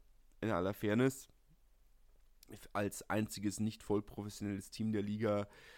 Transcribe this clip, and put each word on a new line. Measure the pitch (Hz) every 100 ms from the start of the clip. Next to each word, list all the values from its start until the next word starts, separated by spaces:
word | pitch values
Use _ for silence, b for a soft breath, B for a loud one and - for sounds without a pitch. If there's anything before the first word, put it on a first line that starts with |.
| - - - -
in | 110
aller | 92 92
Fairness. | 104 104 107 131 - - _ _ - - _ - - - - - - - 101 -
Als | 101 101 - -
einziges | 107 107 - 104 92
nicht | 107 -
vollprofessionelles | - 104 - - 104 - 101 98 -
Team | - 110
der | 104
Liga | 104 107 107 104 104 B B